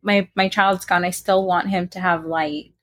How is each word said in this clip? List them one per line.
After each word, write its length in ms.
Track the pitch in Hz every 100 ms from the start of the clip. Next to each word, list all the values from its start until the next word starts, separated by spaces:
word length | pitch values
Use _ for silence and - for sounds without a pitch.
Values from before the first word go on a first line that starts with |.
my, 260 | 196 202 190 -
my 120 | 190
child's 360 | 214 196 185
gone, 200 | - 180
I 60 | 175
still 360 | 175 - 190 190
want 220 | 175 196
him 180 | 196 180
to 120 | 190
have 240 | 180 170 160
light." 480 | 160 156 147 - _